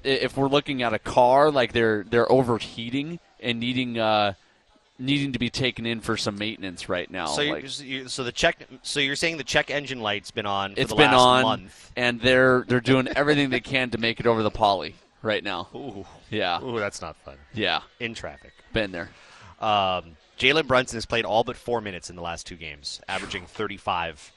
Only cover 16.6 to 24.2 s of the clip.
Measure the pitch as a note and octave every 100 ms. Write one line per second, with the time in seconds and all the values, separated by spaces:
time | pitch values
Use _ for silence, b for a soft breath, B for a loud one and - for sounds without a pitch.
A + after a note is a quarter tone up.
16.6 | B2+ A#2 G2+ - E2+ - - C#2 - G#2+
17.6 | F#2+ D#2 - _ A#2 A2 E2 C#2+ - _
18.6 | _ A2+ G2+ F2 - - B B B -
19.6 | A2 G#2 F#2+ F2+ E2 D#2+ _ - B2+ D3+
20.6 | C#3 B2+ B2+ A#2 - A#2 G#2 G#2+ A#2+ B2
21.6 | - A#2 G#2 F2 - F2+ E2+ E2 - E2+
22.6 | D#2 D2 - - - F#2+ G2 F#2+ F2 -
23.6 | G#2 G2 - F2+ E2 D#2